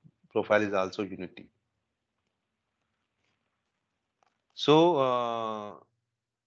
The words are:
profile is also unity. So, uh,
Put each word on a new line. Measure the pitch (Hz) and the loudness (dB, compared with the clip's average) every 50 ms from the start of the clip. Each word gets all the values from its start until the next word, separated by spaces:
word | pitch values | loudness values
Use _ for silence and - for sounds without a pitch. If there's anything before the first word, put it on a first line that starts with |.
| _ - _ _ _ _ | _ -20 _ _ _ _
profile | - 110 104 - 107 104 107 | -4 -4 0 2 2 2 2
is | 101 101 | 2 0
also | 98 92 92 - - 104 | -2 -2 -2 -4 -8 -8
unity. | 92 95 90 92 85 - - - - _ _ _ _ _ _ _ _ _ _ _ _ _ _ _ _ _ _ _ _ _ _ _ _ _ _ _ _ _ _ _ _ _ _ _ _ _ _ _ _ _ _ _ _ _ _ _ _ _ _ _ _ _ _ _ _ _ _ _ _ _ | -8 -8 -12 -14 -14 -14 -18 -20 -20 _ _ _ _ _ _ _ _ _ _ _ _ _ _ _ _ _ _ _ _ _ _ _ _ _ _ _ _ _ _ _ _ _ _ _ _ _ _ _ _ _ _ _ _ _ _ _ _ _ _ _ _ _ _ _ _ _ _ _ _ _
So, | - - - 147 156 165 175 175 | -4 2 4 6 6 6 4 4
uh, | 139 135 131 123 123 120 117 117 117 113 110 110 107 104 104 90 - - _ _ _ _ _ _ _ _ _ _ _ _ | 2 0 0 0 -2 -2 -4 -4 -6 -6 -6 -8 -8 -12 -14 -16 -20 -20 _ _ _ _ _ _ _ _ _ _ _ _